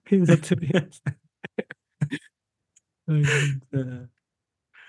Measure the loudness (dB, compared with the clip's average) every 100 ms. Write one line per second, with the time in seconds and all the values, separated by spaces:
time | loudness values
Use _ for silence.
0 | 0 2 6 4 2 -2 0 0 -2 -10
1 | -10 -10 _ _ -16 -12 -12 -14 _ -8
2 | -6 -6 _ _ _ _ _ _ _ _
3 | -2 0 2 2 0 -4 -6 -6 -6 -10
4 | -16 _ _ _ _ _ _ -20